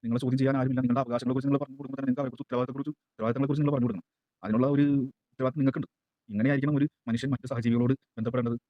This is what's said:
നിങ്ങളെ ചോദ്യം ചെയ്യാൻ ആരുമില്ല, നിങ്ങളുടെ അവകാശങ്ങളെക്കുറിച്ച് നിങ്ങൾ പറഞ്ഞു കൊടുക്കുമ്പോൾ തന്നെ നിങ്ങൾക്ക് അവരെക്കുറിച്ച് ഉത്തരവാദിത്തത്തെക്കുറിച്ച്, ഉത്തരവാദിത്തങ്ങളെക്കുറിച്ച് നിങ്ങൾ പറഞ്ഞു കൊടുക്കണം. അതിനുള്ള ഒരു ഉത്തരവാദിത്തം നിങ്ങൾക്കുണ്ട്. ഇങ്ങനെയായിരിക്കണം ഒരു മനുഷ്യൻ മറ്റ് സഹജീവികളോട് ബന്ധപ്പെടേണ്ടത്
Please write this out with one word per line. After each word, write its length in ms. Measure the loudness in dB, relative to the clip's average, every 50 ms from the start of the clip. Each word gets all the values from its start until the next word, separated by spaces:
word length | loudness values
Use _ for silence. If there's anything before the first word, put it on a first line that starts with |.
| -2
നിങ്ങളെ 160 | -2 -2 -2 -2
ചോദ്യം 160 | -2 0 0
ചെയ്യാൻ 140 | 0 0 0 0
ആരുമില്ല, 220 | -2 -2 -2 -2 0
നിങ്ങളുടെ 180 | 0 0 0 -2
അവകാശങ്ങളെക്കുറിച്ച് 460 | -2 -4 -4 -2 -2 -2 -2 -2 0
നിങ്ങൾ 120 | -2 -2 -2
പറഞ്ഞു 140 | -4 -10 -14
കൊടുക്കുമ്പോൾ 200 | -14 -12 -10 -8
തന്നെ 100 | -4 -4
നിങ്ങൾക്ക് 140 | -2 -2 -4
അവരെക്കുറിച്ച് 220 | -6 -6 -10 -10 _
ഉത്തരവാദിത്തത്തെക്കുറിച്ച്, 460 | -2 -2 -2 -2 -6 -10 -10 -10 -12 _ _ _ _
ഉത്തരവാദിത്തങ്ങളെക്കുറിച്ച് 500 | _ -4 -4 0 0 0 0 0 2 2
നിങ്ങൾ 100 | 2 2
പറഞ്ഞു 120 | 2 0 0
കൊടുക്കണം. 180 | -2 -4 -10 _ _ _ _ _ _ _ -4
അതിനുള്ള 240 | 0 2 4 4 4 6
ഒരു 100 | 4 4 4 4 2 0 -2 -6 _ _ _ _
ഉത്തരവാദിത്തം 280 | _ -2 -2 0 2 2
നിങ്ങൾക്കുണ്ട്. 240 | 2 2 0 -6 -6 _ _ _ _ _ _ _ _ -2
ഇങ്ങനെയായിരിക്കണം 420 | 0 2 2 2 2 2 2 2 2
ഒരു 60 | 0 0 _ _ _ -4
മനുഷ്യൻ 200 | -4 -2 0 -2 -4
മറ്റ് 140 | -4 -4 -4
സഹജീവികളോട് 420 | -4 -2 0 2 2 2 4 2 2 0 _ _ _ -6
ബന്ധപ്പെടേണ്ടത് 400 | -6 -2 -2 0 -2 -2 -4 -6 _ _